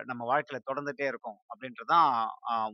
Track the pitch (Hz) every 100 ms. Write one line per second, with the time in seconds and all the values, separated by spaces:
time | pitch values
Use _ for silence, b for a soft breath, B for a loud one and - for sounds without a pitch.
0 | 117 123 117 143 147 131 135 135 143 127
1 | 139 120 117 104 - 107 127 117 117 170
2 | 156 117 113 - - 117 110